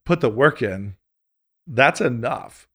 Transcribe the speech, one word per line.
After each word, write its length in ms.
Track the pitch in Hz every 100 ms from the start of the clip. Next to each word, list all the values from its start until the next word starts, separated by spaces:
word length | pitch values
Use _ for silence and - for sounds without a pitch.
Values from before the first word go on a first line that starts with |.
| -
put 160 | 170
the 80 | 127
work 320 | 107 147 151
in, 340 | 110 95 101 95 _ _ _ _ _ _ -
that's 320 | 117 135 175
enough. 680 | 170 120 120 - - - _